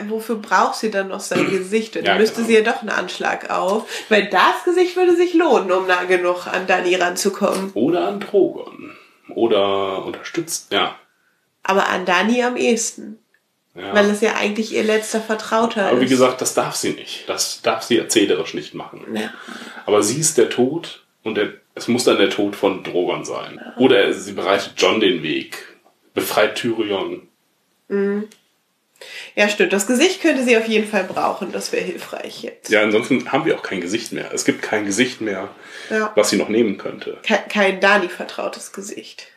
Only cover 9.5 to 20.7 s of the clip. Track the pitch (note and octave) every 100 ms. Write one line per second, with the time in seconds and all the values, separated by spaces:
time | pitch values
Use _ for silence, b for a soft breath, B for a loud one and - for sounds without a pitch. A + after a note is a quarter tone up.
9.5 | G#2+ G2+ G2 G2 F#2+ F2 - - - D#3
10.5 | - - G2+ - - _ _ _ _ _
11.5 | _ - G3 - F#3+ F#3 F3+ G3+ B3 B3
12.5 | B3 B3 A#3 - - G#3+ A3 _ _ _
13.5 | _ _ - F#3+ G3+ G3+ G#3 A3 - G#3
14.5 | G#3 A3 A#3 G#3+ A3 G#3+ A3 G#3+ G#3+ -
15.5 | A3+ A#3 - - B2+ B2+ C3 B2+ B2+ -
16.5 | - C3+ - G2+ D#2 - - - F2+ -
17.5 | - - G#2 - A2+ - A2+ G2 F2+ -
18.5 | - - - - - - A2 A2 B B
19.5 | B B B - G#2 G#2 C#3 D3+ - -
20.5 | - B2+